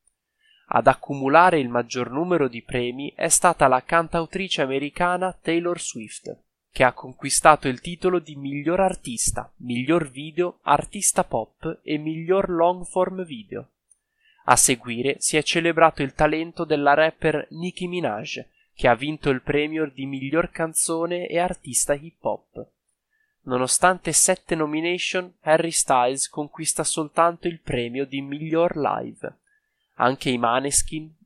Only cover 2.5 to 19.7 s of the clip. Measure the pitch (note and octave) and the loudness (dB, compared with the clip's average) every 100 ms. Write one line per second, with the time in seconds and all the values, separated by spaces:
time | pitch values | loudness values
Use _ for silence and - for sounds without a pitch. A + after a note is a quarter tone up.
2.5 | A#2 - B2 A#2+ B2+ C#3+ - E3 - F3+ | -2 -6 -4 -2 -4 -10 -4 0 4 4
3.5 | E3 C#3 B2+ - E3+ E3 E3+ E3 F#3 F#3+ | 4 4 4 2 0 2 -4 -4 -6 -6
4.5 | - C3+ C3+ C#3+ - F3+ F3+ F#3 - - | -2 -2 -2 -4 -2 -2 0 -4 -6 -2
5.5 | E3+ F3 F3 - B2 G#2+ - - - _ | -2 -2 -6 -8 -10 -12 -14 -14 -16 _
6.5 | _ _ - B2+ - C3 - C#3 - D#3+ | _ _ 2 2 2 -16 -10 -4 4 6
7.5 | D3 C#3 B2 F3 F3 F#3 F3 D#3 C#3+ C#3 | 6 4 -4 -6 -2 0 0 -4 -10 -8
8.5 | C#3+ D3 F#3 F#3+ F#3 C3 A#2 - - - | -4 0 2 2 0 -8 -4 -2 -4 -8
9.5 | _ A#2+ A#2+ C3 E3+ D3 B2+ D3+ D3+ F3 | _ -4 -4 2 2 2 -8 -10 -2 -2
10.5 | - - C#3+ D3 G3+ - - - A#2 G#2+ | -2 0 2 2 -2 0 0 0 -2 -4
11.5 | _ D#3+ - - D3+ D#3 D#3+ E3 F#3+ F#3 | _ -10 -8 -6 -4 -4 -6 0 0 2
12.5 | E3+ E3+ F3+ F3 F#3 F3+ F#3 F3 B2 G#2 | 2 2 0 -4 -2 -2 -2 -10 -12 -12
13.5 | G#2+ C3 _ _ _ _ _ _ _ - | -14 -14 _ _ _ _ _ _ _ 2
14.5 | B2 - B2 B2 A#2 C3 - - D#3 C#3+ | 4 4 0 -2 -4 -4 -2 0 0 2
15.5 | E3+ E3 D#3+ D#3+ - C#3 - D3+ D#3 E3+ | 0 2 4 4 4 -6 2 2 2 -4
16.5 | - D#3+ D3+ C#3+ D3 D#3+ - D#3+ D3+ - | -6 -2 2 4 4 4 2 -2 0 -4
17.5 | D#3 F3+ - F3 F3+ C#3 G#2 - - - | -8 -8 -6 -6 -4 -4 -4 -8 -12 -14
18.5 | _ _ - B2+ A2+ C#3+ D#3 D3 B2+ - | _ _ 0 2 2 0 -4 -2 -2 -2
19.5 | C#3+ D3+ | -2 -2